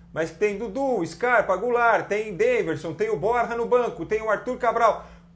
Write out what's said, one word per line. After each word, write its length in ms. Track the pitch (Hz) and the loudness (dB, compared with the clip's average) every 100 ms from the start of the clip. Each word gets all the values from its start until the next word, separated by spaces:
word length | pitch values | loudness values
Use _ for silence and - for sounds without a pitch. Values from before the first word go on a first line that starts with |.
| - | -10
mas 200 | 151 160 | -6 -6
que 60 | - | -2
tem 200 | 208 196 | -2 -2
Dudu, 480 | 226 202 277 233 165 | -6 -4 -2 -2 -2
Scarpa, 500 | - 247 240 190 185 | -4 2 2 2 0
Goulart, 520 | 240 240 233 202 156 | 0 2 4 2 0
tem 280 | 202 220 175 | -4 -4 0
Daverson, 600 | 233 247 170 147 170 160 | 2 2 0 -4 -6 -4
tem 160 | 220 | -2
o 40 | 202 | 0
Borja 400 | 185 240 208 233 | 0 0 0 -2
no 120 | 226 | 2
banco, 360 | 247 233 165 160 | 2 2 -4 -4
tem 180 | 220 | -2
o 60 | 220 | 0
Arthur 260 | 202 220 247 | -2 -2 -2
Cabral, 480 | 240 226 226 - - - - | 0 4 4 2 -4 -20 -20